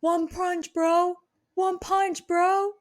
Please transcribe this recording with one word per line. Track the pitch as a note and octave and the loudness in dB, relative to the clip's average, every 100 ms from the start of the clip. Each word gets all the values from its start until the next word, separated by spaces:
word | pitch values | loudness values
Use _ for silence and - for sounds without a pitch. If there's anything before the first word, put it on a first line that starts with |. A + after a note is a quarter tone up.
One | D#4+ E4+ D#4+ | 0 0 -2
punch, | - F4+ F4 D#4 | -4 -4 -4 -6
bro. | - E4 E4+ F4+ F4+ _ _ _ | -2 2 2 2 -2 _ _ _
One | - F#4 F#4 | -2 -2 -2
punch, | - F#4+ G4 E4+ - | -2 0 0 -2 -2
bro. | F4 F4+ G4 G4+ G#4 | 0 2 2 0 -6